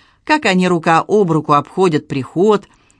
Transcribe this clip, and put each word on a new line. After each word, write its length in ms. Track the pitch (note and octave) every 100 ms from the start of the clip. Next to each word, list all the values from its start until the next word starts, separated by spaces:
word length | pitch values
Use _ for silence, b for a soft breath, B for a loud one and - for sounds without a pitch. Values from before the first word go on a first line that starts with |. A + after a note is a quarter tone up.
| b b
как 220 | - D4+ A3+
они 200 | F#3 F#3
рука 380 | E3+ E3+ E3 -
об 240 | G#3+ F3
руку 220 | D#3+ D3+
обходят 560 | C#3+ C#3 F3+ F#3 D3+ -
приход — 600 | C#3 A#2+ D#3+ G#3+ G3+ - b b